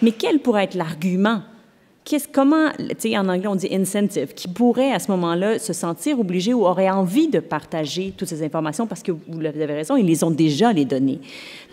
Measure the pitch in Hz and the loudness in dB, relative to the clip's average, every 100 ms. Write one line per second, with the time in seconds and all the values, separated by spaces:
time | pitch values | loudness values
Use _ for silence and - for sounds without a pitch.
0 | 226 220 - 311 247 208 190 190 160 156 | 2 2 0 0 2 2 2 -2 -6 -2
1 | 180 180 202 226 - - _ _ _ _ | -2 2 2 0 -4 -20 _ _ _ _
2 | - 302 - - 269 311 311 - - - | -4 -4 -2 2 4 4 2 -2 -8 -4
3 | 226 220 190 180 202 196 185 190 190 208 | -2 0 0 0 0 -2 -2 -2 0 0
4 | 202 170 139 - - 175 240 233 269 214 | 0 0 -4 -6 -10 2 2 4 2 0
5 | - 190 170 170 202 214 - 165 175 165 | 0 0 0 0 0 0 -2 -4 -4 -4
6 | - 285 196 175 185 247 185 180 190 190 | -2 -2 0 0 0 2 2 4 2 2
7 | 185 214 330 190 160 156 - 165 151 160 | 2 2 2 2 -2 -6 -6 -6 -4 -4
8 | 190 190 185 156 151 160 156 151 233 180 | -6 -6 -8 -6 -4 -4 -4 -4 -6 -6
9 | - 160 - 165 156 151 151 147 156 277 | -6 -6 -6 -6 -6 -4 -4 -4 0 2
10 | 190 156 170 156 160 143 226 190 135 131 | 4 4 2 2 2 4 2 4 2 2
11 | 135 - - - - - - | 0 -2 -8 -20 -18 -20 -2